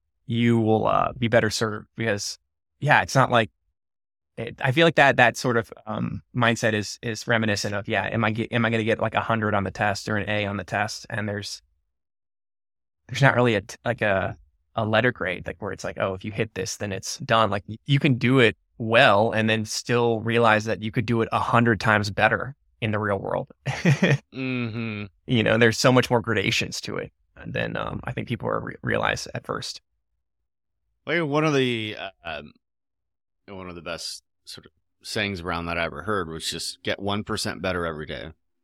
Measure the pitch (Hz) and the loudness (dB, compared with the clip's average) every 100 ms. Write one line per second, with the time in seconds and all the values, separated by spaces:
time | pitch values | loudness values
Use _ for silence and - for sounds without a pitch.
0 | _ _ - 120 120 117 110 110 107 98 | _ _ -6 0 2 4 4 2 4 2
1 | 87 - 120 117 110 - 110 104 - - | 0 -2 2 4 2 0 -4 -6 -10 -6
2 | 113 101 - - _ _ _ _ 139 123 | -4 -4 -6 -12 _ _ _ _ 4 4
3 | 98 135 123 120 110 _ _ _ _ _ | 4 2 4 2 0 _ _ _ _ _
4 | _ _ _ - 113 - 135 127 165 156 | _ _ _ -12 -12 -4 -2 4 4 6
5 | 139 131 120 110 135 117 107 - - 107 | 6 6 4 4 0 0 -2 -8 -8 -4
6 | 117 107 - 127 117 113 117 107 101 - | -4 -6 -8 0 2 2 0 0 -2 -8
7 | 120 107 - 117 110 104 110 101 101 107 | -8 -8 -2 0 0 -2 -4 -6 -4 -2
8 | 101 113 110 110 110 117 113 113 107 107 | -2 0 0 -2 -2 -2 0 0 0 -2
9 | 110 - 101 113 107 104 98 - 104 101 | -2 -2 -2 0 0 0 -2 -2 -2 -2
10 | - 107 98 104 101 101 90 104 104 - | -4 -4 -4 -4 -4 -6 -6 -4 -4 -6
11 | - 107 107 101 101 - _ _ _ _ | -10 -6 -6 -6 -8 -14 _ _ _ _
12 | _ _ _ _ _ _ _ _ _ _ | _ _ _ _ _ _ _ _ _ _
13 | - 123 139 117 123 107 95 - 123 117 | -12 2 4 4 4 2 -2 -6 -6 -2
14 | 110 95 92 - _ _ _ - 107 110 | 0 0 -2 -6 _ _ _ -4 2 4
15 | 123 - 90 90 - - 101 92 92 - | 4 0 -4 -4 -8 -8 -8 -8 -8 -4
16 | 104 95 104 104 110 - 95 - 104 95 | -4 -4 -6 -4 -4 -4 -8 -6 -6 -6
17 | - - 139 113 110 101 - 110 - 139 | -8 -8 0 2 2 0 -6 -10 0 2
18 | 160 120 120 135 117 - _ - 110 113 | 4 2 4 6 6 4 _ -8 2 6
19 | 135 101 113 107 110 110 107 - - 120 | 8 6 4 2 2 0 -2 -6 -2 2
20 | 120 113 107 117 117 107 110 95 107 123 | 2 0 0 2 4 4 2 -4 -4 -4
21 | 110 117 113 117 98 120 120 110 113 107 | 0 0 0 0 2 4 4 4 4 2
22 | 104 98 107 113 127 143 _ _ 110 104 | 2 2 2 2 -4 -12 _ _ -4 -2
23 | 104 98 104 92 - _ - - 180 143 | -2 -2 -2 -4 -6 _ -8 0 2 4
24 | 180 139 - 123 131 127 120 110 113 107 | 4 2 -2 -8 -4 -4 -4 -4 -6 -6
25 | 101 _ - 123 110 113 117 110 135 127 | -10 _ -2 2 4 4 4 4 4 4
26 | 120 123 113 104 104 113 95 - - - | 4 0 0 0 0 -2 -4 -6 -8 -8
27 | - _ _ - - 117 - - - - | -10 _ _ -18 -10 -6 -4 -6 -6 -8
28 | - 120 - 117 117 - 113 - 123 53 | -8 -8 -8 -6 -4 -4 -6 -10 -4 -2
29 | - - - - - - - - _ _ | 0 -4 -6 -10 -8 -8 -8 -14 _ _
30 | _ _ _ _ _ _ _ _ _ _ | _ _ _ _ _ _ _ _ _ _
31 | - 160 156 147 156 139 127 117 107 104 | -6 -2 0 0 2 2 2 -2 -6 -8
32 | 95 - 85 76 76 - _ _ _ _ | -12 -12 -12 -10 -12 -20 _ _ _ _
33 | _ _ _ _ - 95 92 85 82 82 | _ _ _ _ -18 -14 -14 -12 -10 -10
34 | - - _ _ - - - _ _ _ | -10 -14 _ _ -20 -20 -20 _ _ _
35 | - 113 101 95 85 85 85 85 82 71 | -8 -4 -4 -4 -6 -6 -4 -4 -4 -6
36 | 101 104 82 80 - 82 - - 104 98 | -4 -4 -4 -6 -8 -8 -10 -8 -6 -4
37 | 98 101 104 107 110 80 92 90 85 78 | -4 -4 -4 -6 -6 -6 -4 -2 -4 -6
38 | 78 71 71 - _ _ | -10 -10 -12 -16 _ _